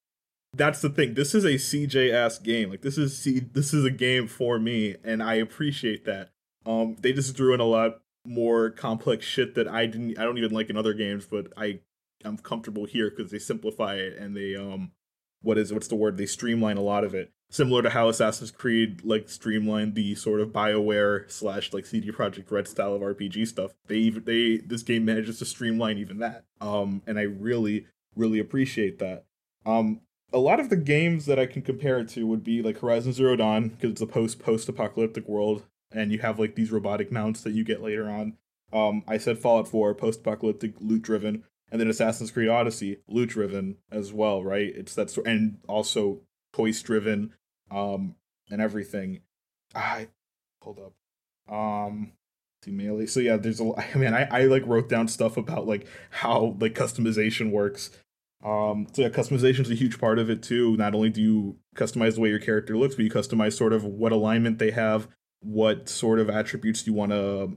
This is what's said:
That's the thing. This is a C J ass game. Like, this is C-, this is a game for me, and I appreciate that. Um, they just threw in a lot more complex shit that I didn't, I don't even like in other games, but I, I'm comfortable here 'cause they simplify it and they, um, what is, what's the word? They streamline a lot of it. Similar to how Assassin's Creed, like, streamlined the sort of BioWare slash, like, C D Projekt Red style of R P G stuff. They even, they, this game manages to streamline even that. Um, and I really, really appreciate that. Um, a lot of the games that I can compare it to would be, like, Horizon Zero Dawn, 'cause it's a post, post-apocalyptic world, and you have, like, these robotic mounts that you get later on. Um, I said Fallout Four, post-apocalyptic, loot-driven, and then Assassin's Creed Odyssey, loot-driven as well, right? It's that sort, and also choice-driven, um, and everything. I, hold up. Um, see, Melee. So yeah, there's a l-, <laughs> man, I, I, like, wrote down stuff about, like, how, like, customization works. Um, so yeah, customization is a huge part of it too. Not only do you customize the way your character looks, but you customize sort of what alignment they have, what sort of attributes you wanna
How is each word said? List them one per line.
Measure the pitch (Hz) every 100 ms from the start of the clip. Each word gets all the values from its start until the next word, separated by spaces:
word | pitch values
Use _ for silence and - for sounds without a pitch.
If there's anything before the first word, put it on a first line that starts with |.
| _ _ _ _ _
That's | - 147 147
the | 156
thing. | 143 135
This | 117 143
is | 214
a | 190 131
C | - 147 143
J | 135 127
ass | 120 117 113
game. | 107 117 101
Like, | 95
this | 135 143
is | 143 139
C-, | 143 131
this | 123 143 143
is | 151
a | 131
game | 131 123 127 113
for | - 120 120
me, | 113 120 107 95
and | - 110
I | 113
appreciate | 113 110 - 151 143 120 104
that. | - 98 95 _ _ _ -
Um, | 113 113 110
they | 123
just | 135 131 131
threw | 131
in | 127
a |
lot | 113 113 113 113 _ _
more | 123 120 117 117 113
complex | - 123 113 - 113
shit | - - 120
that | - 107
I | 110 117
didn't, | 110 117 107
I |
don't | 113 123
even | 113
like | 110 107
in | 107
other | 110
games, | 107 104 101 98
but | 104 92 -
I, | 107 95 - _ _ _
I'm | 107 107
comfortable | - 117 110 104
here | 104 120 107
'cause | 101 98
they | 104
simplify | - 113 110 110 107
it | 98 95 -
and | 101 101
they, | 98 98
um, | 98 95 - - _ _ _ _
what | 214 107
is, | 101
what's | 107 -
the |
word? | 110 107 95
They | 101
streamline | - 120 117 110 101
a |
lot | 101 101
of | 104
it. | 95 87 _ _
Similar | - 135 123
to | 117
how | 120 113
Assassin's | 113 110 110 110
Creed, | - 123 113 113 90
like, | 107 110 107
streamlined | - 117 107 107 107 107
the | 104 101 104
sort | - 107
of | 107
BioWare | 110 107 107 104 104 104 101 98
slash, | - 107 101 -
like, | 101 95
C | 117
D | 104
Projekt | - 107 98 95
Red | 101 98
style | - 101
of | 101
R | 101
P | 101 101
G | 95
stuff. | 113 - 95 - -
They | 110
even, | 113 110
they, | 113 117 117 113
this | - 117
game | 117 117
manages | 110 110 110 113
to |
streamline | 123 - 120 113 113 104
even | 98 98
that. | 113 113 - _
Um, | 104 104 101 98 -
and | 107
I |
really, | 104 98 107 120 107 107 - _ _ -
really | 113 110
appreciate | 107 135 131 - 104 -
that. | 92 92 - _ _ _
Um, | - 113 110 110 - _ _
a | 127
lot | 135 220
of | 269
the | 196
games | 143 147 170 165 143
that | 135
I | 127
can | 139
compare | 135 120 143 127
it | 113
to | - 113
would | 110
be, | 113 117
like, | 110 104
Horizon | 120 117 120
Zero | 123 131 123
Dawn, | 110 110 120
'cause | - 120
it's | 110
a | 110
post, | - 113 -
post-apocalyptic | - 110 - - 107 - 113 113 113
world, | 104 104 107 - _ _
and | 110 104
you | 107
have, | 113 110
like, | 110 113
these | 110
robotic | 110 101 104 104
mounts | 117 107 110
that | 113
you | 107
get | 110 107
later | 110 107 107
on. | 104 107 110 _ _ _
Um, | 110 107 104 -
I | 110
said | 120 113
Fallout | 123 117 107
Four, | 110 104
post-apocalyptic, | 104 113 110 - 107 110 107 113 104
loot-driven, | 107 110 110 107 104 107 - _ _
and | 113
then | 113
Assassin's | 110 113 113 110
Creed | - 110
Odyssey, | 117 120 113 101 98 -
loot-driven | 110 120 110 101 98 95 98 _
as | 107 98
well, | 107 107 98
right? | 95 101 104
It's | - - -
that | 101
sort, | - 117
and | 113 107 104 -
also | 104 107 - 101 101 - _ _
choice-driven, | - 113 110 - 110 104 104 107 - _ _ -
um, | 101 101 98 95 - _ _ _
and | 104
everything. | 107 104 98 104 95 92 - _ _ _ _
I, | - - 117 113 _ _ _ _ _
hold | - 104
up. | 95 - _ _ _ _ -
Um, | 107 107 104 104 107 107 - _ _ _ _
see, | -
Melee. | 98 104 107 110
So | 135
yeah, | 120 110
there's | 113 110
a |
l-, | 113 113 -
<laughs> |
man, | 139 131
I, | 113
I, | 139 123 135
like, | 131 131
wrote | 117 113
down | 120 113
stuff | - 113 117
about, | 110 156 101
like, | 104 - - -
how, | - 120 117 113 98
like, | 110
customization | - 120 - 113 107 107 110 110
works. | 104 101 101 - - _ _ _ _
Um, | 107 107 107 104 104
so | -
yeah, | 127
customization | - 117 139 127 127
is | 120
a |
huge | 113 127 -
part | 117 113
of | 113
it | 110
too. | - 120 117 110
Not | 104
only | 107 110
do | 110
you | 107 107 101 95 _
customize | - 120 120 113
the | 110
way | 110
your | 107
character | 110 110 110 110
looks, | 139
but | 135
you | 110
customize | 117 - 117 107
sort | - 113
of | 110
what | 104 101 113
alignment | 113 107 113 117 113
they | 110
have, | 110 110 110 107 _ _ _
what | 107 107 110 101 -
sort | - 117 113
of | 107
attributes | 107 110 113 110 110 -
you |
wanna | 104 101 104 98 98 95